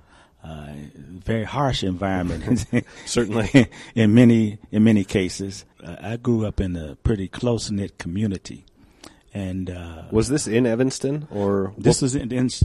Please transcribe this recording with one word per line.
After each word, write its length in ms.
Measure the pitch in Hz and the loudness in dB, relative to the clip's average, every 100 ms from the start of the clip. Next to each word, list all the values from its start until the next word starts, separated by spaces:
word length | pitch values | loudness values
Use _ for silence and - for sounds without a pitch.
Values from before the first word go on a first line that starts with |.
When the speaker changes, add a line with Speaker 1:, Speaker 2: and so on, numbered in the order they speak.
| _ _ _ _ | _ _ _ _
Speaker 1:
uh, 300 | 80 78 73 73 73 - | -16 -16 -14 -16 -16 -18
very 480 | 71 90 98 113 | -20 -14 -4 -4
harsh 400 | 101 117 143 123 | -4 -2 -2 0
environment. 840 | 95 90 98 95 90 82 - 120 - 120 - | -4 -2 -2 -2 -2 -4 0 -2 0 -2 -4
<laughs> 160 | - - | -12 -6
Speaker 2:
Certainly. 640 | - 110 110 104 139 113 - | -2 0 0 4 6 6 0
Speaker 1:
<laughs> 120 | - | -8
In 200 | - 110 | 2 6
many, 440 | 113 120 117 107 104 - | 8 8 6 2 -4 -6
in 100 | 107 | 2
many 200 | 110 107 | 4 4
cases. 600 | 95 107 92 - 98 98 - _ | 2 0 -2 -4 -10 -10 -18 _
Uh, 120 | - 87 | -16 -12
I 140 | 95 117 | -10 -6
grew 280 | 123 113 107 | -2 0 0
up 140 | - | -2
in 140 | 95 87 | -4 -4
a 200 | 76 69 | -8 -4
pretty 320 | - 107 95 | -2 -2 -4
close-knit 720 | - 120 113 - 101 95 - | -4 -2 -2 -2 -4 -6 -8
community. 680 | 87 90 110 92 - - - _ _ _ - _ _ | -8 -2 -2 -4 -8 -18 -20 _ _ _ -20 _ _
And, 360 | 101 95 92 92 | -10 -8 -6 -8
uh, 320 | 87 85 80 87 | -10 -12 -16 -4
Speaker 2:
Was 180 | 107 113 | 0 2
this 180 | 147 110 | 0 0
in 200 | 110 123 | 2 2
Evanston 600 | 113 131 - 135 151 151 | 2 0 -2 -4 -4 -6
or 420 | 101 101 101 98 104 | -2 0 0 -2 0
Speaker 1:
This 200 | - - | 2 4
Speaker 2:
what? 40 | |
Speaker 1:
was 120 | 135 139 | 2 -2
in, 160 | 127 | -4
in, 180 | 123 127 - | -2 -2 2